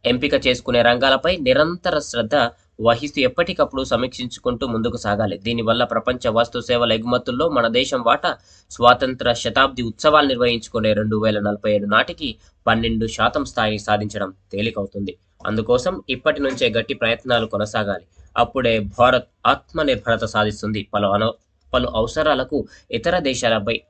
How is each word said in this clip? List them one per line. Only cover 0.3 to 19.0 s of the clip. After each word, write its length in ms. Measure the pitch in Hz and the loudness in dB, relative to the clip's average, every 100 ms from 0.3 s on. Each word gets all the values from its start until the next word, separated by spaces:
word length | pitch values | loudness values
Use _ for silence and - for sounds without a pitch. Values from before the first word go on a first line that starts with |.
| 139 135 | 0 0
చేసుకునే 340 | 123 - 120 | 0 0 2
రంగాలపై 560 | 117 120 135 131 160 180 | 4 4 2 2 2 0
నిరంతర 600 | 127 127 156 175 185 156 | 2 4 2 0 -2 -2
శ్రద్ధ 360 | - 120 110 143 120 - _ - | -2 -4 0 2 0 -2 _ -2
వహిస్తూ 400 | 113 117 143 147 | 2 2 -2 0
ఎప్పటికప్పుడు 600 | 127 147 175 175 135 135 | 0 0 -2 0 -2 -2
సమీక్షించుకుంటూ 840 | 131 117 127 - 123 - 127 120 131 | -2 -2 -2 -6 -12 -6 -6 -4 -4
ముందుకు 300 | 113 113 - | -2 -2 -2
సాగాలి. 400 | 107 104 107 87 | -2 0 -2 -2
దీనివల్ల 460 | 101 117 110 113 | -4 -2 0 0
ప్రపంచ 440 | 120 113 117 127 120 | 2 0 -2 -2 0
వస్తు 320 | 110 120 123 | 0 0 -2
సేవల 340 | 117 120 117 | -2 0 2
ఎగుమతుల్లో 560 | 113 117 123 123 123 165 | 0 0 -2 -2 -2 0
మన 180 | 139 117 | 2 2
దేశం 360 | 120 131 131 | 2 0 0
వాటా 340 | 117 - 175 127 _ - _ | 2 2 0 -6 _ -20 _
స్వాతంత్ర 640 | - 120 123 131 127 120 | 2 4 4 0 -2 -2
శతాబ్ది 480 | 117 120 113 135 123 | 0 0 2 0 0
ఉత్సవాలు 460 | 117 - 156 151 143 | -6 0 4 4 4
నిర్వహించుకునే 680 | 123 123 120 - 113 110 | 2 0 0 -4 -2 0
రెండు 300 | 104 107 107 | 2 0 0
వేల 160 | 110 107 | 0 0
నలభై 320 | 104 104 107 | -2 -2 0
ఏడు 140 | 104 101 | 0 2
నాటికి 500 | 110 - - 143 110 _ _ - | 2 0 -4 -10 -10 _ _ 0
పన్నెండు 400 | 113 117 113 110 | 0 0 -2 -4
శాతం 380 | - 113 151 131 | 0 0 0 -4
స్థాయిని 340 | - 110 107 | -2 -2 -2
సాధించడం 540 | 107 107 104 104 95 95 _ | -2 -2 -2 -6 -8 -10 _
తేలికవుతుంది. 680 | 98 113 110 98 101 98 - _ _ - | -4 -4 -4 -8 -8 -8 -10 _ _ -4
అందుకోసం 560 | 110 110 123 185 190 - | -4 2 2 0 -6 -8
ఇప్పటి 320 | 123 156 143 | -2 -2 0
నుంచే 280 | 139 127 127 | -2 0 0
గట్టి 240 | 110 113 | 0 -4
ప్రయత్నాలు 520 | 139 113 117 127 117 110 | -2 -2 -2 0 0 0
కొనసాగాలి. 600 | 101 107 113 101 92 - - - - | -4 -2 -2 -4 -6 -10 -20 -8 -2
అప్పుడే 420 | 120 135 120 113 | 0 2 0 0
భారత్ 480 | 101 101 | -2 2